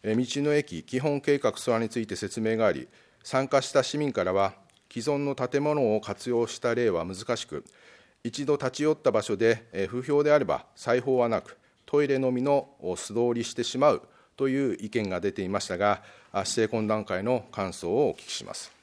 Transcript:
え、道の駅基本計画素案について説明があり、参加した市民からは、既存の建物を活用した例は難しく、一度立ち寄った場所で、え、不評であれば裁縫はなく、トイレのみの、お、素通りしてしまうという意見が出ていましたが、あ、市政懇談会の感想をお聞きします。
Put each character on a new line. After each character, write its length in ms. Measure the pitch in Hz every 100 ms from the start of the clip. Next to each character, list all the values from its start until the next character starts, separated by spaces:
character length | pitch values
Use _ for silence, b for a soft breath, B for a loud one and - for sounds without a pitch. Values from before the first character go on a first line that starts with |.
え、 100 | 107
道 120 | 110 127 143
の 120 | 147
駅 300 | 147 147 82
基 160 | - 127
本 220 | 151 143
計 180 | 139 143
画 160 | 120 -
素 180 | -
案 60 | 113
に 80 | 113
つ 100 | 120
い 40 | 110
て 120 | 95
説 240 | 101 -
明 160 | 110 110
が 80 | 110
あ 60 |
り、 160 | 73 64 b b b
参 240 | - 131 135
加 140 | 139
し 100 | -
た 120 | 147
市 140 | - 147
民 140 | 147
か 140 | 123 90
ら 80 |
は、 220 | 95 98 - _ _ _
既 80 | -
存 200 | 113 143
の 160 | 143 135
建 280 | 123 143
物 320 | 147 151 123 107
を 60 |
活 280 | 104 101 -
用 180 | 117 113
し 120 | -
た 160 | 120 117
例 140 | 117
は 160 | 85 85
難 320 | 95 110 117
し 80 | -
く、 180 | 73 - B B B B B 120
一 200 | 117 139
度 120 | 143
立 140 | 131
ち 120 | -
寄 80 | 151
っ 40 | 151
た 160 | 135
場 80 | 107
所 160 | - 98
で、 260 | 113 113 -
え、 160 | 95 95
不 160 | 123
評 180 | 131 143
で 120 | 147
あ 40 | 147
れ 60 |
ば 220 | 104 71 - -
裁 240 | - 123
縫 180 | 123 131
は 120 | 117
な 120 | 110
く、 140 | - - b b -
ト 80 | 147
イ 60 | 143
レ 100 | 135
の 140 | 131
み 100 | 127
の、 280 | 135 139 - _
お、 160 | 90 87
素 180 | -
通 220 | 104 120 117
り 80 |
し 100 | 113
て 100 | -
し 140 | 117 127
ま 140 | 147
う 100 | 113 - b b -
と 140 | 135
い 240 | 135 139
う 40 | 98
意 100 | 104
見 200 | 117 104
が 100 | 92
出 120 | 98
て 120 | 95
い 40 | 92
ま 120 | 98
し 80 | -
た 100 | 90
が、 240 | 104 101 B B B
あ、 120 | 98
市 160 | 95 -
政 160 | 110 117
懇 120 | 107
談 180 | 110 98
会 160 | 92
の 240 | 107 127 -
感 200 | - 95
想 160 | 85 85
を 160 | 110 139
お 60 | -
聞 100 | -
き 60 |
し 120 | - -
ま 100 | -
す。 160 | - _